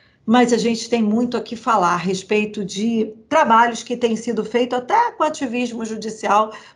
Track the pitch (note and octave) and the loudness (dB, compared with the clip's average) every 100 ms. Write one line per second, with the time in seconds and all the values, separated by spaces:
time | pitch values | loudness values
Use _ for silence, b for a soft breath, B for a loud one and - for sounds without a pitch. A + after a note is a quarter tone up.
0 | B B - A#3+ A#3+ A3+ A3 A3+ - A#3 | B B 0 4 4 2 0 -2 -2 0
1 | G#3+ A3 A#3+ A#3 - A3+ B3+ A3 F3 F3 | 0 0 0 -4 -8 -8 0 2 2 0
2 | F3+ F#3+ - G#3+ G#3+ G#3 F3+ F#3+ A3+ A3+ | -2 -4 -2 -2 -2 -4 -8 -4 -2 0
3 | G#3+ - - D4+ C4 A3+ A#3 A3+ - A#3+ | -2 -6 -2 2 6 6 4 0 -8 -2
4 | A#3 A3 A#3+ G#3+ G#3 A#3+ B3 B3+ B3 A4+ | -2 -2 -4 -4 -2 0 0 -2 0 2
5 | A#4+ - D#4 D#4 C4 B3 B3 A3+ A3 A3 | 2 0 -2 -2 -6 -4 -4 -6 -8 -8
6 | G#3+ G#3+ G3+ G#3 A3 B B | -8 -6 2 2 2 B B